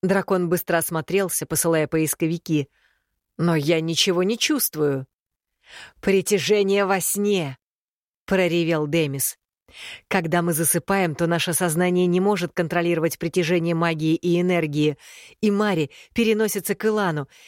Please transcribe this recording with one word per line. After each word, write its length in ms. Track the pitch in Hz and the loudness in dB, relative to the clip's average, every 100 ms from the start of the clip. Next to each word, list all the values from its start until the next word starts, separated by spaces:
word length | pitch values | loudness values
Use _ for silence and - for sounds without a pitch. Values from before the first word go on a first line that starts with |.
Дракон 460 | 185 196 185 190 175 | 2 0 0 0 0
быстро 300 | 175 - 170 | -2 0 -2
осмотрелся, 680 | 160 165 147 185 190 - 147 | 0 -6 -2 -2 -2 -4 -4
посылая 400 | 156 170 160 151 | -2 0 0 0
поисковики. 800 | 165 160 - 160 165 - 151 135 _ _ _ _ _ _ - | 0 -2 -2 -2 -2 -2 -2 -2 _ _ _ _ _ _ -2
«Но 180 | 170 165 | 0 2
я 240 | 143 165 | 2 0
ничего 420 | 160 160 - 175 | 0 0 0 2
не 160 | 185 226 | 0 -2
чувствую». 680 | - 294 - 151 147 135 131 _ _ _ _ _ _ - - _ | -2 -2 -2 -2 0 -2 -6 _ _ _ _ _ _ -20 -20 _
«Притяжение 840 | - 190 - 202 139 208 196 196 | 0 0 2 0 2 2 4 2
во 160 | 196 196 | 2 0
сне!» 580 | - 196 202 196 147 131 _ _ _ _ _ _ - | -2 -2 0 0 -2 -8 _ _ _ _ _ _ -2
проревел 600 | 190 180 170 165 165 151 | 0 2 2 2 0 0
Демис. 520 | 165 151 135 - - _ _ _ - - - _ | 0 0 -2 -6 -8 _ _ _ -20 -20 -20 _
Когда 340 | 190 165 175 | -2 0 0
мы 100 | 175 | 0
засыпаем, 600 | 160 160 175 - 196 180 | 0 0 -2 0 0 0
то 120 | 143 170 | 0 0
наше 260 | 170 - | 0 -2
сознание 540 | 165 180 156 180 180 180 | -2 0 0 2 2 2
не 140 | 180 | 2
может 320 | 196 202 175 | 2 0 -2
контролировать 680 | - 165 175 170 165 160 - | -4 -2 0 0 0 0 -2
притяжение 560 | 170 180 160 175 170 | -4 -2 0 0 0
магии 400 | 165 170 160 160 | 0 0 0 0
и 260 | 165 180 170 | 0 2 2
энергии, 560 | 180 180 160 147 151 139 - - - - | 2 0 0 0 0 0 -14 -20 -20 -2
и 100 | 214 | 0
Мари 400 | 202 208 170 147 - - | 2 0 0 -2 -6 -8
переносится 600 | - 226 214 214 202 - | 0 2 2 0 -2 -6
к 100 | 202 | -2
Илану, 440 | 214 214 190 151 139 - | -2 0 -2 -2 -6 -14